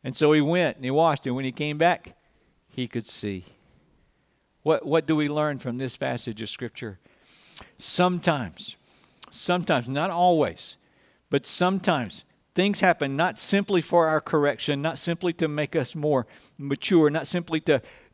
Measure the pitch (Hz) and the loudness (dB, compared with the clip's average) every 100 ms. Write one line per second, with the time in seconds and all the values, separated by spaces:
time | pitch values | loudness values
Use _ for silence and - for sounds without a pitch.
0 | 135 123 151 151 147 175 160 - 127 143 | -8 2 4 4 4 2 0 -2 -2 2
1 | 165 143 131 127 131 127 147 151 170 175 | 2 2 -2 -4 -4 -4 -6 2 2 2
2 | - - _ _ _ _ _ - 123 117 | -8 -20 _ _ _ _ _ -8 -6 -6
3 | - - 104 95 - _ _ _ _ _ | -8 -8 -6 -8 -12 _ _ _ _ _
4 | _ _ _ _ _ _ 151 156 143 160 | _ _ _ _ _ _ 0 0 2 0
5 | 147 156 147 151 151 139 127 123 131 - | 2 0 0 0 -2 -4 -6 -6 -8 -6
6 | 135 123 - 107 110 - 120 - 117 95 | -6 -4 -8 -8 -10 -10 -12 -10 -12 -12
7 | _ _ - - - - - _ - - | _ _ -20 -20 -14 -14 -14 _ -6 0
8 | 180 180 175 147 98 - - - - - | 0 2 0 0 -4 -10 -16 -18 -20 -20
9 | - _ - - - 180 170 143 117 139 | -20 _ -16 -10 -2 -2 0 -2 0 -4
10 | 175 170 180 165 117 - - - _ _ | -2 2 4 4 2 -2 -14 -16 _ _
11 | _ _ _ 143 - - 180 190 - 131 | _ _ _ -2 -2 0 0 2 0 0
12 | 107 - - _ _ - 196 196 185 170 | -4 -12 -20 _ _ -2 0 2 2 2
13 | 139 135 175 - - 196 202 185 - 170 | 0 0 0 0 2 2 2 0 4 4
14 | 160 156 - 156 147 113 - 139 156 135 | 4 2 0 2 2 0 -2 -2 -2 -4
15 | - 165 180 165 160 147 147 160 131 160 | -4 -2 -2 -2 -2 -2 -2 -2 -4 -2
16 | 151 135 113 - - - 139 139 - 180 | 0 0 0 -14 -20 -12 -6 -4 4 6
17 | 151 156 135 180 170 160 170 135 - - | 6 2 -2 -4 -2 -2 2 0 0 -20
18 | _ | _